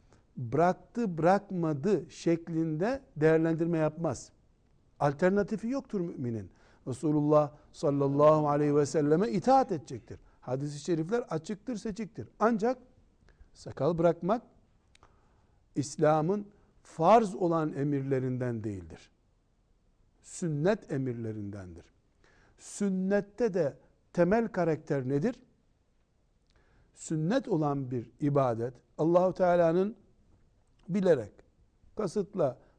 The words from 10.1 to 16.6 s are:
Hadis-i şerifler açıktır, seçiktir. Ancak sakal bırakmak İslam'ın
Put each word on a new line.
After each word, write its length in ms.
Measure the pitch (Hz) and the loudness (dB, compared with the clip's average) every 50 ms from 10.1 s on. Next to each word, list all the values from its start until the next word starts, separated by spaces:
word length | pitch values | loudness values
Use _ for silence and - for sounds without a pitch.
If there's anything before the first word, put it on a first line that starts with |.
| 101 - - - _ _ | -20 -20 -20 -20 _ _
Hadis-i 380 | - 127 131 135 147 147 147 147 | -8 -6 -6 -4 -4 -6 -8 -8
şerifler 420 | - 185 170 156 160 170 233 240 | -4 -2 -2 -2 -2 -2 -4 -4
açıktır, 560 | 247 - 165 156 - - 208 - - 262 247 | -4 -4 -6 -8 -6 -8 -10 -10 -8 -8 -8
seçiktir. 520 | 190 - 226 180 226 214 170 - - 107 - _ - | -8 -6 -8 -8 -8 -10 -10 -10 -14 -14 -12 _ 0
Ancak 400 | 214 233 233 185 214 247 262 - - _ _ _ _ _ _ _ _ _ - - - _ _ | 2 2 2 2 0 -2 -2 -4 -8 _ _ _ _ _ _ _ _ _ -20 -20 -20 _ _
sakal 440 | - - 131 - - 131 160 175 160 | -18 -16 -12 -6 -2 0 0 2 4
bırakmak 440 | 170 170 165 170 175 175 226 240 - - _ _ _ _ _ _ _ _ _ _ _ _ _ _ _ _ _ _ _ _ _ _ _ _ - | 4 2 2 2 0 -2 -2 -2 -4 -12 _ _ _ _ _ _ _ _ _ _ _ _ _ _ _ _ _ _ _ _ _ _ _ _ -6
İslam'ın 720 | 151 131 - - - 151 151 156 156 156 170 208 208 208 - - _ | -6 -6 -6 -2 0 2 2 2 2 0 0 -2 -4 -6 -10 -18 _